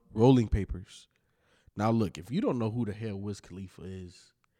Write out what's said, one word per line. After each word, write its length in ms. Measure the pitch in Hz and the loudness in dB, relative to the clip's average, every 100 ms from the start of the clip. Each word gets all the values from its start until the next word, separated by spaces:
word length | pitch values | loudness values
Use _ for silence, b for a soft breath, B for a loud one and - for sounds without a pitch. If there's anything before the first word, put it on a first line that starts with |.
| _ | _
Rolling 360 | 110 120 131 107 | 6 8 8 4
Papers. 600 | 107 92 90 92 - - _ _ _ _ _ _ - | -2 -2 -8 -14 -20 -20 _ _ _ _ _ _ -2
Now, 140 | 107 | 2
look, 280 | 117 98 - | 2 0 -4
if 120 | 90 | -6
you 100 | 151 | -2
don't 180 | 262 131 | 0 0
know 120 | 110 | -2
who 140 | 117 | -2
the 80 | 107 | -4
hell 240 | 101 113 98 | -6 -8 -8
Wiz 240 | 101 101 | -8 -10
Khalifa 420 | - 90 95 - | -12 -14 -14 -14
is, 500 | 90 95 90 - - _ _ | -14 -12 -14 -18 -20 _ _